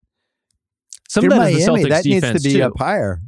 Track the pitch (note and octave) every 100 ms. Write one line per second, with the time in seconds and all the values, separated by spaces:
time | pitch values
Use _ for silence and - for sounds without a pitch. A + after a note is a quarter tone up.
0 | _ _ _ _ _ _ _ _ - -
1 | - G#3 - C4+ F#3 C#3+ F#3+ A#3 C#3 D#3
2 | D3 F3 C3+ C3 C#3 C3+ B2+ - C#3 G3+
3 | G#2 F2